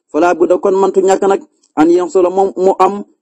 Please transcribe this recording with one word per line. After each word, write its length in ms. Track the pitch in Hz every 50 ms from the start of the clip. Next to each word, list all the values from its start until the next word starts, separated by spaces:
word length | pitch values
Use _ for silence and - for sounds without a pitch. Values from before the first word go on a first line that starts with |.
| _ _ -
"Falaa 200 | 151 175 175 180
budda," 220 | 156 175 165 180 -
kon 160 | - 202 190
mantu 260 | 196 196 190 - 190
ñàkk 240 | 185 196 190 190 208 190
nag, 140 | 196 - - - _ _ _ _ _
"an 120 | 147 156 170
yaxsula," 400 | 170 180 180 165 - 190 180 180
moom 200 | 185 196 196 196 -
mu 160 | 180 185 190 185 -
am, 260 | 185 190 202 208 202 - _ _